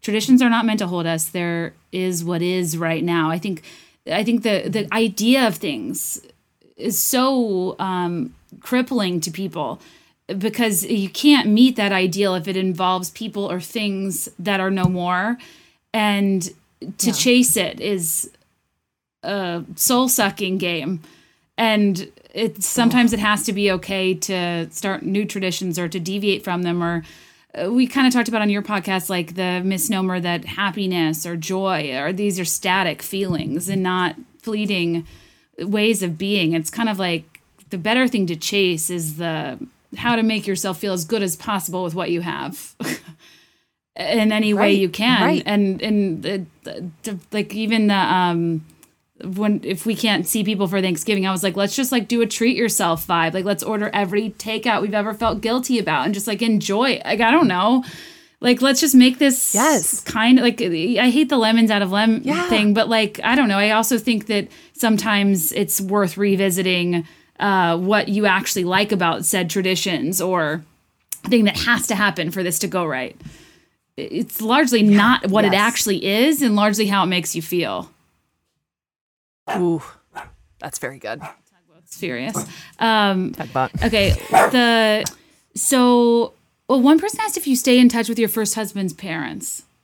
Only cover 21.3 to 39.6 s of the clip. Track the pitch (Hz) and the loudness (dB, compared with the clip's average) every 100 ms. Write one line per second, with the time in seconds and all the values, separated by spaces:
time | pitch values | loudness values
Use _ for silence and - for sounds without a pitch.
21.3 | _ _ - 226 214 202 180 - - _ | _ _ -2 0 2 2 0 -6 -16 _
22.3 | - 226 - 185 - 240 247 233 220 208 | -6 -6 -4 -4 2 4 4 2 2 0
23.3 | 208 208 202 202 185 - 190 190 175 - | 0 0 0 2 0 -2 -2 -2 -2 -4
24.3 | 185 175 170 160 - 196 190 - 196 214 | -2 -2 -4 -6 -6 -6 -4 -2 -2 -2
25.3 | 202 185 175 185 165 175 180 170 196 202 | -4 -4 -4 -6 -4 -4 -6 -6 -2 -2
26.3 | 190 - 180 175 175 170 170 160 - - | -2 -2 -4 -2 -2 -2 -2 -6 -20 -20
27.3 | _ _ - 180 240 247 285 262 247 233 | _ _ -8 -2 0 0 2 2 2 0
28.3 | 226 208 202 202 208 190 185 175 180 165 | 0 0 -2 -2 -6 -2 -4 -2 -4 -4
29.3 | 175 180 180 185 190 - 196 190 180 175 | -4 -4 -2 -2 -2 -2 -2 -2 -2 -2
30.3 | 175 - - 202 185 190 180 160 160 175 | -4 -6 -4 -4 -2 -4 0 -2 -2 -6
31.3 | 175 160 190 190 175 147 131 147 190 202 | -8 -4 -2 0 -2 -4 -4 -4 -2 -2
32.3 | 190 175 - 190 185 175 151 - 196 196 | -2 -4 -4 0 0 0 -4 -8 -6 -4
33.3 | 165 - 147 180 190 185 185 180 - - | -4 -4 -6 -4 -2 -2 0 -2 -6 -18
34.3 | _ - 208 208 190 170 170 165 - _ | _ -8 -4 -2 -2 0 -2 -6 -20 _
35.3 | _ _ - 185 208 214 208 180 160 196 | _ _ -12 -4 0 2 2 -2 -4 -2
36.3 | 202 165 165 156 - 226 196 185 170 160 | 0 0 0 -4 -4 -4 -2 -2 -4 -8
37.3 | _ _ _ _ 190 165 240 254 240 180 | _ _ _ _ -6 0 2 2 0 -2
38.3 | 160 - 202 185 165 160 180 160 151 170 | -4 -2 0 2 0 -4 -4 -6 -6 -4
39.3 | 160 139 127 | -4 -6 -10